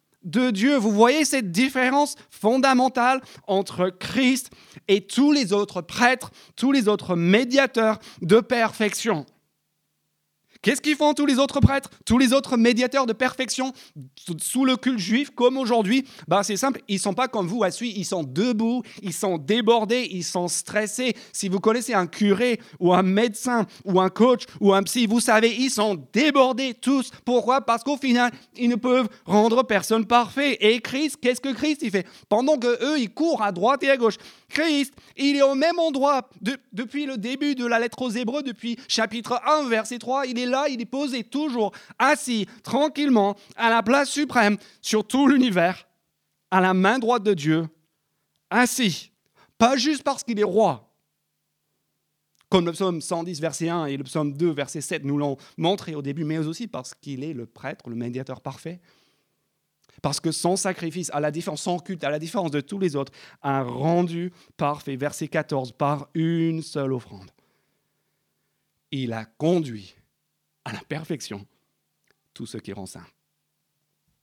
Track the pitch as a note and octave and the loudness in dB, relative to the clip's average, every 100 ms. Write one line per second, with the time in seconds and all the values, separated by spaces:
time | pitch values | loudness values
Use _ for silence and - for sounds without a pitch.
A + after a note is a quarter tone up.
0 | _ _ F3 G3 B3+ G3 B3+ C#4+ G#3+ G#3 | _ _ -4 0 0 2 2 2 2 4
1 | A#3+ D4+ D4+ C#4 G3 E3+ C4 B3+ B3+ C#4 | 6 4 2 0 0 0 0 0 0 0
2 | D4 - - - G#3 C4 C4+ B3+ B3+ B3+ | 0 -4 -18 -4 0 2 4 4 2 2
3 | B3 C4 - - - G3 F#3+ - F#3 F3+ | 0 0 -4 -14 -2 -2 -2 -2 -2 -4
4 | - A#3+ C4 B3+ - - - - - G3+ | -6 0 2 2 -4 -18 -20 -8 0 0
5 | - - C#4+ D4 G3+ G3+ G3+ F3+ D#3+ F3 | 2 2 4 4 2 0 0 -6 -8 0
6 | B3 B3+ - - - - B3+ C#4 G#3 G#3 | 2 2 -6 -20 -20 -2 2 4 2 0
7 | - F3 E3+ G#3 B3+ C4+ C4 A3+ A3 G#3 | 0 2 4 4 4 2 2 2 0 0
8 | - - D#3+ A3 - A#3+ A3+ - G#3 - | -8 -10 4 4 4 0 0 0 -4 -2
9 | G#3+ D#3+ C3+ _ _ _ _ _ _ _ | -2 -4 -6 _ _ _ _ _ _ _
10 | _ _ _ _ _ _ - C4+ D4+ D4 | _ _ _ _ _ _ -2 0 0 2
11 | D4+ D4 D4 B3+ C#4 C#4+ B3+ C#4 C#4 - | 2 2 2 2 2 4 4 4 -4 -10
12 | - A#3 B3+ C4+ - A#3+ A#3 A#3 B3 C#4 | 2 4 6 4 2 4 4 4 2 0
13 | B3 A3 B3+ B3+ B3+ - C4 C4 - D3 | 0 0 -2 -2 -6 -4 -6 -10 -18 -20
14 | C3+ - - E3 - B3 C4 B3+ B3+ A#3+ | -20 -14 -10 -8 -4 0 2 2 0 -2
15 | F3 A3+ C#4+ - B3 C4 A#3+ A#3+ F#3+ C4 | 0 0 0 0 2 2 0 0 2 0
16 | - - - F#3+ G3+ G3+ C4+ A#3+ - G3 | -2 -10 0 0 0 -2 -2 -4 -4 -4
17 | G#3 F#3 B3 A3+ F3 A#3 F#3+ - A#3+ G3 | -2 -2 -2 -2 -4 -2 -2 -2 -6 -6
18 | E3+ F#3 C#3+ C3+ B3 G#3+ A3+ B3 - - | -4 -4 -4 -2 0 0 0 -2 -6 -10
19 | G3 - G3+ E3 C#3 A3+ A3 A#3 G#3 B3 | -10 -4 -2 -2 0 2 4 2 2 -2
20 | A3 F3+ D#3+ F3+ F3 - - G#3 G#3+ - | -2 -6 -6 -4 -4 -4 -4 -4 -4 -2
21 | B3+ - - - G3 F#3+ A3 A#3 A#3 G#3 | -4 -4 -10 -8 -4 0 2 0 0 0
22 | F3 - G#3 G3 B3 A3+ - - F3 F3+ | -2 0 2 4 2 -2 -6 0 4 4
23 | F#3 G3 A#3+ G3+ B3+ A#3+ - - G3 F#3 | 4 2 0 -2 -2 0 -2 -6 0 2
24 | F#3 F#3+ A#3+ B3 - - G3+ G3 G3+ B3 | 4 4 4 4 -2 2 4 4 2 0
25 | A3 A#3 B3+ A3 A3+ A3+ C4 - G#3+ F3+ | 2 2 4 4 4 2 -2 0 0 -2
26 | C3+ G#3 D4+ C#4+ C4 A#3+ C4 - B3 C4+ | -2 2 4 4 4 2 -4 -4 0 0
27 | - - - B3 A#3 C4+ C4+ A#3 C4+ C#4 | -2 -8 -2 0 2 2 2 -2 -2 -2
28 | C4+ A#3+ B3 - - - A#3+ A#3+ B3 B3+ | 2 2 2 -2 -16 -2 0 0 2 2
29 | A3 - - G3+ A3 A#3 A3 G3+ - A3+ | 2 -6 0 4 4 2 2 0 2 0
30 | G3+ A#3+ A3+ C4+ C#4+ A#3 G#3+ A#3+ - C4 | 4 2 2 -2 -2 2 2 0 -2 -4
31 | D4+ - B3+ B3 C#4 A3+ D4+ D4 A3+ F#3+ | -4 -2 -2 -2 -4 -4 -4 -4 -2 -4
32 | F3 - _ G#3 C4+ D4 A#3+ A#3+ C4+ D#4 | -4 -14 _ 0 2 2 0 0 0 0
33 | A3+ - E4 A#3+ G#3 F3 A3 C#4 C#4 C4+ | -2 -2 0 0 -2 0 0 2 0 2
34 | A3+ - - - _ - E4 C#4+ C4+ - | 0 -2 -10 -20 _ -2 0 0 -2 -10
35 | - - C#4 C#4 C#4 C4+ D#4+ F4 D#4+ C4+ | -18 -2 0 4 2 4 0 2 0 0
36 | C#4 C4+ - - G3 C4+ _ F#3+ A#3+ C#4+ | 0 0 -4 -8 -6 -6 _ -10 -8 -6
37 | C#4+ B3+ A3+ C4+ D4 B3+ A#3+ A#3 A#3+ - | -6 -6 -6 -2 -2 -2 0 0 0 -4
38 | B3+ A3 A3+ C#4+ C4+ G#3 A#3 A#3 - - | -6 -4 -4 -4 -6 -8 -8 -8 -4 -2
39 | A3 A#3 G#3 A#3+ C#4 D4+ C4+ A3+ A3 A#3+ | -2 -6 -6 -4 0 0 0 -2 -4 -8
40 | A#3+ C4+ B3+ A#3+ B3 C4 D4 B3 A#3 C4+ | -6 -4 -4 -4 -2 -2 -2 -4 -6 -4
41 | D4 B3 - C#4 D4+ A#3+ G3+ - - - | -4 -6 -6 -4 -4 -2 -4 -6 -14 0
42 | C4 D4+ - A3+ F#3 - - B3 D4+ - | 2 2 -2 -4 -4 -10 -4 0 0 0
43 | C#4+ A3+ G3+ G3 - - A3+ A3+ G#3 C#4 | 2 4 2 -2 -12 -2 0 2 2 2
44 | C#4 C#4+ C#4+ B3 G#3 G3+ - _ - G#3+ | 0 -4 -2 2 2 0 -6 _ -2 -2
45 | G#3 C4 C#4 C#4 B3+ F3+ E3+ F3+ - _ | 0 4 6 6 4 2 0 -2 -14 _
46 | _ _ _ _ _ F#3 F#3 F#3 F#3+ B3+ | _ _ _ _ _ 2 4 4 2 2
47 | A3+ B3 G3+ F3+ D3 D#3+ D#3+ - _ _ | 0 0 2 0 0 0 -2 -10 _ _
48 | _ _ _ _ _ G#3 B3 - A3 D3 | _ _ _ _ _ 2 2 2 -2 -2
49 | - _ _ _ _ - A#3 C4+ C#4 C#4+ | -10 _ _ _ _ 2 2 4 0 -2
50 | - C4 - G#3 G3+ F#3+ G3 A#2+ - _ | -2 -4 -4 -2 0 2 2 0 -10 _
51 | _ _ _ _ _ _ _ _ _ _ | _ _ _ _ _ _ _ _ _ _
52 | _ _ _ _ _ F#3+ E3+ E3 F#3+ E3+ | _ _ _ _ _ 0 0 -2 -4 -4
53 | - E3+ E3+ D3+ D#3+ - E3 E3+ D3+ C#3 | -6 -8 -8 -6 -6 -4 -4 -4 -6 -8
54 | C3+ E3 D3 C#3 E3+ D3 C3+ D#3 - E3 | -6 -4 -4 -2 -2 -2 -6 -8 -8 -6
55 | C#3 D3 C#3+ C3+ - - E3 G3 - D3+ | -4 -2 -2 -6 -12 -4 -2 -2 -6 -8
56 | C#3 C#3+ D3+ D#3+ D#3 E3 A#3 - - - | -8 -6 -4 -4 -6 -8 -10 -12 -14 -16
57 | C#3+ B2+ D3+ B2+ A#2 - C3+ - A#2+ A#2 | -14 -10 -10 -12 -14 -14 -14 -14 -12 -10
58 | A#2+ B2+ C3 B2+ C#3 C3 D#3+ F3+ _ _ | -8 -8 -10 -12 -14 -12 -14 -16 _ _
59 | _ _ _ _ _ _ _ _ _ _ | _ _ _ _ _ _ _ _ _ _
60 | C#3+ C#3+ D#3+ D3+ F3 F#3+ G3 F3+ E3+ E3+ | -6 -4 -6 -2 -2 -2 -4 -6 -8 -8
61 | D#3+ D3 D3+ D3+ F3+ D3+ F#3 F3 - F3 | -8 -4 -4 -4 -8 -8 -6 -6 -6 -6
62 | C#3+ D3+ D#3+ G#3 E3+ C#3+ C#3+ G3+ F#3 C#3 | -4 -4 -6 -4 -4 -4 -6 -4 -4 -2
63 | C3+ - - _ C#3 C3+ B2 B2 D#3 F3 | -6 -12 -20 _ -4 -2 -4 -2 0 2
64 | F3+ E3+ F3+ - _ - C#3+ D3 D3 C3 | 0 -4 -8 -12 _ -4 -4 -4 -8 -6
65 | C#3+ - D#3 D#3+ D3 C#3 B2+ - C#3+ C#3+ | -6 -6 -6 -4 -2 -4 -4 -4 -2 -2
66 | C#3+ E3 D#3+ E3+ E3 D#3+ D#3 D3 C3+ B2+ | -4 -4 0 0 0 -2 -6 -6 -4 -6
67 | G2+ G2 F#2 _ _ _ _ _ _ _ | -8 -20 -20 _ _ _ _ _ _ _
68 | _ _ _ _ _ _ _ _ _ C#3 | _ _ _ _ _ _ _ _ _ -8
69 | B2 A2+ A2 - D#3 F3+ C#3+ G#2+ G2 _ | -6 -8 -12 -4 0 0 -2 -10 -16 _
70 | _ _ _ _ _ _ - G#2+ - D3+ | _ _ _ _ _ _ -14 -14 -10 -10
71 | D#3+ D3 - G2+ G2+ _ _ _ _ _ | -8 -8 -8 -14 -14 _ _ _ _ _
72 | _ _ _ - A2+ A2 G#2 G2 F#2 E2 | _ _ _ -16 -14 -12 -12 -14 -14 -18
73 | E2+ _ _ _ _ _ _ _ _ _ | -20 _ _ _ _ _ _ _ _ _
74 | _ _ | _ _